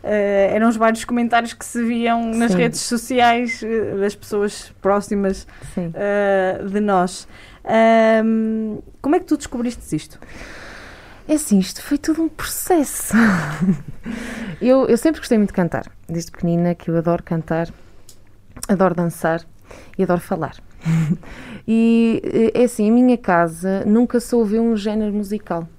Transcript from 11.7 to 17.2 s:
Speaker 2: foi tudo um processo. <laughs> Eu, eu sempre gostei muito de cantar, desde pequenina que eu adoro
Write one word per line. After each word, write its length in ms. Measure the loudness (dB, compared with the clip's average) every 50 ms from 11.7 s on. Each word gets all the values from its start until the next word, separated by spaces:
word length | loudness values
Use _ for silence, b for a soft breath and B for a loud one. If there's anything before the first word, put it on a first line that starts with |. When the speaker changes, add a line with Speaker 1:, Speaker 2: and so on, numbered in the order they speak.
| -6 -14
Speaker 2:
foi 160 | -6 -4 -4 -2
tudo 240 | 0 -2 0 0 -2
um 60 | -4
processo. 880 | -4 -6 -10 -8 -8 -8 -2 2 2 2 2 0 -4 -8 -6 0 2 4
<laughs> 1400 | 4 4 2 0 -2 -4 -4 -2 0 0 0 0 -4 -12 -14 -12 -10 -10 -10 -10 -10 -12 -10 -10 -10 -12 -8 -2
Eu, 260 | 2 4 4 4 6 4
eu 100 | 2 2
sempre 220 | 2 0 0 0
gostei 180 | -2 0 2 2
muito 120 | 2 2
de 60 | 0
cantar, 300 | 0 -2 0 -2 -6 -8 -10 -20 -20 -12 -8
desde 220 | -8 -8 -8 -8
pequenina 420 | -10 -4 -2 0 2 2 2 0 0
que 160 | -2 -4 -2
eu 80 | -2 0
adoro 240 | 2 0 -2 -2